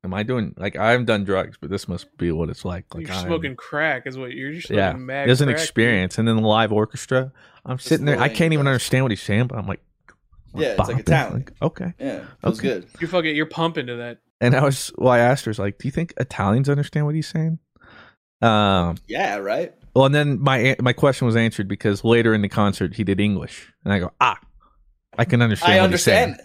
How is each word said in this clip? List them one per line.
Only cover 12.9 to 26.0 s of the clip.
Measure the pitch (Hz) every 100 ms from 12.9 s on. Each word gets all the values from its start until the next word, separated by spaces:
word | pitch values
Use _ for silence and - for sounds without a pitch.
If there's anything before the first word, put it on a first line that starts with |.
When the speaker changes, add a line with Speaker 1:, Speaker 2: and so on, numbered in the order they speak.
| -
Speaker 2:
You're | 165
fucking, | 180 160 151
you're | 156
pumping | - 165 160 123
to | 120
that. | 120 120 _ _
Speaker 1:
And | 120 127
I |
was, | 143 131 - -
well, | 127
I | 123
asked | 120 139
her, | -
I |
was | 107
like, | 101 -
"Do | 135
you |
think | 156 170 -
Italians | 123 - 98 113 139
understand | 143 139 151 147
what |
he's | 156 147
saying?" | 165 160 160 _ _ _ - - _ _ _
Um, | 117 107 101 95 87 85 -
Speaker 3:
Yeah, | 123 190 101
right. | 98 120 175 _ -
Speaker 1:
well, | 123 135
and |
then | 147 147 123
my | 139 131
a-, | 123 131
my | 123
question | 120 143 127 123
was | 113
answered | 113 - 98
because | 101 110 98
later | 113 117 113
in | 110
the | 101
concert | - 101 95 92 -
he |
did | 98 98
English, | 104 98 - - - _
and | -
I | 101
go, | 87 _
"Ah, | 127 95 _ _ _ _ _ _ _ -
I | 120
can | 120
understand | 120 104 175
Speaker 3:
I | 185
Speaker 1:
what | 185
he's | 175